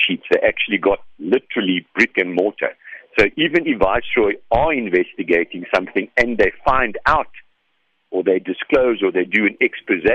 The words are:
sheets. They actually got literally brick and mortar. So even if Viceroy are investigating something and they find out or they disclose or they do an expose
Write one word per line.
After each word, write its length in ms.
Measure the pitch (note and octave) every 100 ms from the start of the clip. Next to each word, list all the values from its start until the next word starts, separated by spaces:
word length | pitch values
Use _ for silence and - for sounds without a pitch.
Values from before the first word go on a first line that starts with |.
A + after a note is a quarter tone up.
| -
sheets. 180 | F2 -
They 160 | F2+ G#2+
actually 320 | - - G2+
got 220 | G2 G2 - -
literally 640 | F2+ - - B2 F#2+ F2+ - -
brick 220 | A#2 -
and 180 | F#2 F2
mortar. 360 | G2+ - C#2+ - - - - -
So 100 | G2+ -
even 280 | E3 E3+ E3
if 140 | A2+
Viceroy 540 | F#2+ A#2 - B2+ G#2 - -
are 220 | A#2 D#3
investigating 880 | C#3+ G#2+ F2 F2 - F2 E2+ E2+ F2+ F2
something 360 | F#2+ F#2 G2 - -
and 200 | A#2+ A2
they 140 | F#2+ - -
find 320 | C3 A#2+ G2 C3+
out 240 | D3+ B2 - _ _ _ _ _ _ _
or 120 | F#2
they 160 | F2+ F#2
disclose 600 | F#2 F2+ - C#3+ B2+ A2
or 100 | F#2+
they 100 | F2+
do 220 | F2+ G#2 G2+
an 100 | -
expose 420 | C3+ - - F#2 F2